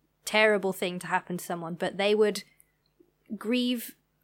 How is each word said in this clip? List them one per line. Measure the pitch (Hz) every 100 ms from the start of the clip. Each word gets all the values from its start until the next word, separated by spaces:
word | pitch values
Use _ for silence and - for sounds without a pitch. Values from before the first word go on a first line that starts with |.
| _ _
terrible | - 214 220 208 190
thing | 190 185 180
to | 170
happen | 180 - 180
to |
someone, | - 175 165
but | 170 185 180
they | 202
would | 214 214 202 - _ _ _ _ _ _ _ _ 208
grieve | 208 247 247 247 - - _ _